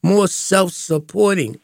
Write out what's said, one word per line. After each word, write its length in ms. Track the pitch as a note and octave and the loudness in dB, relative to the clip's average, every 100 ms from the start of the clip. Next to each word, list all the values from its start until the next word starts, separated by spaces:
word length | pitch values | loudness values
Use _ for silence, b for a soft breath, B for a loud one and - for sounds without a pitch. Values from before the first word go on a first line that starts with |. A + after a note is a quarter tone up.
more 280 | E3+ G3+ F#3+ | 2 2 2
self-supporting? 1300 | - - F#3+ F#3+ - - D#3 D#3 F#3+ G#3 F#3+ A#2+ - | -2 0 0 0 -4 -4 -4 -4 0 2 2 -4 -8